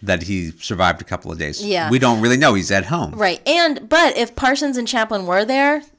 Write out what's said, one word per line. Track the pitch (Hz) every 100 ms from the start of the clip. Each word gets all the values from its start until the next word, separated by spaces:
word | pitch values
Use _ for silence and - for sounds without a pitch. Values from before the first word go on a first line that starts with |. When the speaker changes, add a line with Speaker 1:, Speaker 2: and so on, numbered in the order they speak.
Speaker 1:
that | 98 87
he | 87 95 82
survived | - - 92 90 82
a |
couple | - - -
of | 82
days. | 76 71
Speaker 2:
Yeah. | 208 180 165
Speaker 1:
We | 123
don't | 127 113
really | 117 127
know. | 147 98
He's | 85
at | 98 92
home. | 170 90
Speaker 2:
Right. | 208 190 - 262
And, | 330 330 269 220
but | 311 320 -
if | 233 -
Parsons | 262 277 294 254
and | 233
Chaplin | 240 220 208 180
were | 185 214
there, | 262 285 302 294